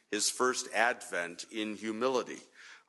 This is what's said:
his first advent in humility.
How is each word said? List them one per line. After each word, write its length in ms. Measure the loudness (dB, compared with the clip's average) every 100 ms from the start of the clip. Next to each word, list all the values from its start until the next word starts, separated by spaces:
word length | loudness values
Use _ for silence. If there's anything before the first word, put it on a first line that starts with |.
| _
his 200 | 0 2
first 380 | 2 2 2 0
advent 720 | 4 4 2 -2 -2 -2 -6 -8
in 240 | -4 -4 -2
humility. 640 | -4 0 2 2 0 -8 -14 -20 -20 -18